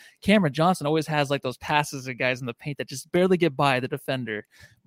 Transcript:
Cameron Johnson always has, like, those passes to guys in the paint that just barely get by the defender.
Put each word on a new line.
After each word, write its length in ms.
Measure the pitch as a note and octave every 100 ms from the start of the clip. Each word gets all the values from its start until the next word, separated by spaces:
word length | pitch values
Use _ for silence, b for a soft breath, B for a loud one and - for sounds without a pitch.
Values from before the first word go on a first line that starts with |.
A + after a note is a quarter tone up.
| B B
Cameron 320 | - G#3 D#3+
Johnson 320 | C3+ E3+ F#3 C#3+
always 200 | D#3+ D3+
has, 200 | D3+ C#3
like, 140 | C#3
those 160 | C3 A#2+
passes 480 | - D3+ C#3+ C#3 B2+
to 80 |
guys 260 | A#2+ C3 B2+
in 60 | B2+
the 80 |
paint 240 | A#2+ D3+ C#3+
that 100 | B2+
just 240 | C3+ -
barely 240 | F3 F#3 F3+
get 180 | E3
by 260 | C3+ C#3+ B2+
the 80 | B2
defender. 580 | C#3 - C3 A2+ G#2+ - b b b